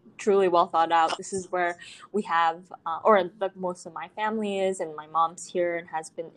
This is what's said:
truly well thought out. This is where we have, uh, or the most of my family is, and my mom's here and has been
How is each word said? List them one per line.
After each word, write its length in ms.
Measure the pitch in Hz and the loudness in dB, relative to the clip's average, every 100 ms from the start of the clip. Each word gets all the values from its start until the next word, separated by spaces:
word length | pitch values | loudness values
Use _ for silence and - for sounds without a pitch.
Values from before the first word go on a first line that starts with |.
| - - | -16 -4
truly 300 | 226 196 190 | 2 4 6
well 200 | 170 165 | 4 4
thought 240 | 165 165 | 2 2
out. 260 | 165 160 - | 4 2 0
This 160 | 185 | -6
is 180 | 190 180 | -8 -4
where 260 | 180 175 175 - - - | -2 -2 -4 -12 -20 -8
we 100 | 202 | -6
have, 380 | 202 165 165 170 185 - 165 | -2 2 2 0 -8 -14 -8
uh, 140 | 160 | 0
or 200 | - 208 | 4 4
the 280 | 180 - 190 185 | 4 -2 -6 -4
most 300 | 185 180 175 | -8 -8 -12
of 80 | |
my 140 | 160 170 - | -14 -12 -6
family 440 | 214 220 208 196 | -4 -2 -4 -2
is, 200 | 190 190 | -2 -2
and 160 | 165 151 | -6 -8
my 120 | 151 | -4
mom's 420 | 156 165 180 - | 2 2 0 -6
here 260 | 180 175 170 | -2 0 -2
and 100 | 170 | -6
has 200 | 160 165 | -8 -8
been 220 | - 165 | -12 -12